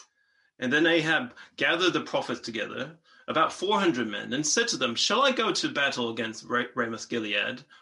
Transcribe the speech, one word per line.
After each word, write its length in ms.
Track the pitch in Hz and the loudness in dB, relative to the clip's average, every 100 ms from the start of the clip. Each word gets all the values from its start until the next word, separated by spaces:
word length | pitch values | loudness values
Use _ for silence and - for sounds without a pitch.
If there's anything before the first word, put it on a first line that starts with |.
| - _ _ _ _ - | -20 _ _ _ _ -6
And 120 | 127 | 0
then 140 | 147 165 | 4 4
Ahab 480 | 170 156 156 123 - - - | 4 4 0 0 -12 -14 -2
gathered 360 | 139 170 180 | 0 2 2
the 80 | 151 | 2
prophets 380 | - 143 127 120 | 0 -2 -2 -4
together, 520 | - 110 101 113 143 165 _ - - | -6 -6 -6 -8 -10 -12 _ -14 -4
about 240 | 127 160 | 0 0
four 280 | - 185 208 | 0 0 2
hundred 280 | 185 127 110 | 2 2 0
men, 240 | 101 107 | -4 -4
and 140 | 127 151 | -2 0
said 220 | - 233 | 2 0
to 80 | 147 | 0
them, 180 | 127 113 | -2 0
"Shall 280 | - 214 | 2 4
I 80 | 269 | 4
go 200 | 247 220 | 2 0
to 180 | - 151 | 0 -2
battle 420 | 143 139 131 117 | 0 0 0 -4
against 340 | 113 110 110 - | -2 -6 -6 -4
Ra-, 200 | 120 120 127 | -2 -2 -2
Ramoth 340 | 117 113 - | -4 -4 -4
Gilead, 540 | 120 107 101 104 123 - - | -4 0 0 -2 -4 -12 -20